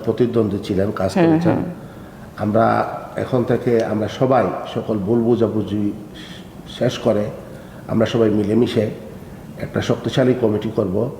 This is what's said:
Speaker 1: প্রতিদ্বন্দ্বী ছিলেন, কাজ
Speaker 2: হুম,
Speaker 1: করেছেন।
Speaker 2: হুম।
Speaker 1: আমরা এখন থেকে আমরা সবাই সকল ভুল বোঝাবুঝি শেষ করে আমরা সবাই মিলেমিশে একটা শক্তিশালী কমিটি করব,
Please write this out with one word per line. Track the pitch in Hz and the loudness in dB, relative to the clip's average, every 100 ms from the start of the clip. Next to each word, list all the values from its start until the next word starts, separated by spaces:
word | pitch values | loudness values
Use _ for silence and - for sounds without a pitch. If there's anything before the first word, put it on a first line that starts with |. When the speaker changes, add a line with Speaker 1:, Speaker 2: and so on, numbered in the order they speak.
Speaker 1:
প্রতিদ্বন্দ্বী | - 110 123 113 107 98 | 0 2 2 2 2 0
ছিলেন, | - 95 101 | -2 0 0
কাজ | 104 92 | 0 0
Speaker 2:
হুম, | 190 | 4
Speaker 1:
করেছেন। | 165 160 170 | 4 4 4
Speaker 2:
হুম। | - - - - - - - - - | 0 -2 -8 -14 -16 -18 -18 -14 -4
Speaker 1:
আমরা | 104 110 113 110 110 - - | 0 4 4 4 0 -6 -8
এখন | - - 127 | -6 -2 0
থেকে | 117 117 123 117 | 2 2 4 2
আমরা | 113 107 104 | 2 0 -2
সবাই | - 131 131 95 - - | 0 2 4 2 -2 -6
সকল | 120 104 107 | -6 -2 -2
ভুল | 92 117 | 2 2
বোঝাবুঝি | 117 113 110 104 95 104 104 - - - - - - - - - | 4 4 2 0 -2 -2 -2 -4 -12 -16 -16 -16 -16 -18 -12 -2
শেষ | 120 - | -2 0
করে | 120 104 104 - - - - - - | 2 2 0 -6 -14 -16 -16 -14 -2
আমরা | 110 | 0
সবাই | 107 120 107 | 2 4 4
মিলেমিশে | 104 101 110 120 120 107 - - - - - - - | 4 2 2 2 2 -2 -4 -12 -16 -16 -16 -14 -10
একটা | - 101 | -6 -2
শক্তিশালী | - 117 113 139 127 123 | 0 0 0 2 4 4
কমিটি | 110 107 113 | 2 2 -2
করব, | 113 104 98 123 | -2 0 0 -2